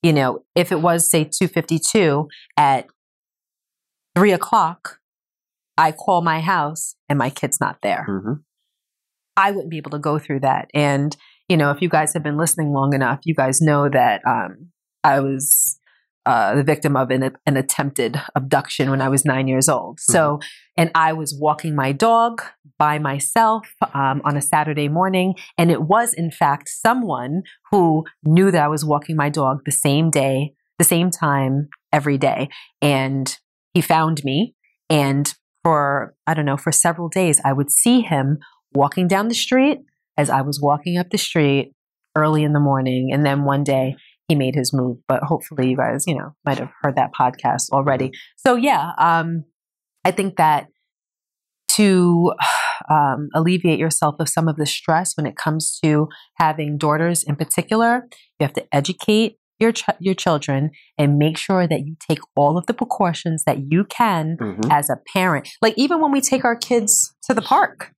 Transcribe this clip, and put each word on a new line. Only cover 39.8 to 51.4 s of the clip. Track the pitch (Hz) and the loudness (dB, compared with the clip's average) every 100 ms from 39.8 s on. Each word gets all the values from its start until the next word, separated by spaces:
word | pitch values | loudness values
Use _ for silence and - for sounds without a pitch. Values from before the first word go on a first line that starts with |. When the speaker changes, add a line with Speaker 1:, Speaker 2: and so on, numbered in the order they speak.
| - _ _ - | -8 _ _ -2
Speaker 1:
as | 147 | 0
I | 135 | 0
was | 135 143 | -2 -2
walking | 143 147 160 175 | 0 0 -2 -4
up | 180 | -2
the | - | -4
street | - 170 143 139 127 _ _ _ _ - | -2 2 2 2 -2 _ _ _ _ 0
early | 151 156 | 2 2
in | 151 | 2
the | 147 | 2
morning. | 143 135 131 127 131 | 2 2 0 -2 0
And | 135 147 | 0 2
then | 139 139 | 2 0
one | 139 | 0
day | 143 135 131 131 _ _ _ | 0 0 -2 -6 _ _ _
he | 151 | 0
made | 131 139 | 0 -2
his | 127 | -2
move, | 139 127 120 - | -2 -2 -4 -4
but | 131 | -2
hopefully | 143 160 - 147 131 | -2 -4 -6 -2 -2
you | 127 | 0
guys, | 127 127 185 | -2 -2 -4
you | 143 | -4
know, | 143 - | -6 -8
might | - 135 | -6 -4
have | 135 - | -6 -4
heard | 147 135 | -2 0
that | 127 | -2
podcast | - 127 131 127 120 - | 0 -2 0 -4 -2 -2
already. | 139 143 131 131 | -2 0 -2 -4
Speaker 2:
Mm-hmm. | - - _ 262 | -8 -20 _ 0
Speaker 1:
So | 247 | 2
yeah, | 269 202 160 - | 2 0 -2 0
um, | 170 165 165 165 156 _ _ _ _ _ | 2 2 0 -6 -8 _ _ _ _ _
I | 180 | -4
think | 185 196 - | -2 -4 0
that | 160 147 - _ _ _ _ _ _ _ | 2 2 -2 _ _ _ _ _ _ _